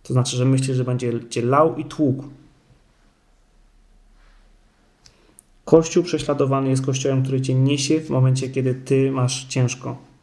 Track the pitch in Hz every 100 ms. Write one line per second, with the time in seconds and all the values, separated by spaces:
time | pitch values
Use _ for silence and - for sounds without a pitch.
0 | - 127 123 123 131 131 135 127 123 123
1 | 123 117 117 127 120 139 160 147 - -
2 | 147 - - - - _ _ _ _ _
3 | _ _ _ _ _ _ _ _ _ _
4 | _ _ _ _ _ _ _ _ _ _
5 | - _ _ - - _ - 160 160 180
6 | 170 156 - 139 135 135 135 131 135 131
7 | 139 135 131 131 131 131 135 143 - 156
8 | 156 131 131 131 131 135 131 127 - 135
9 | 135 135 123 - - 139 123 - 123 120
10 | - _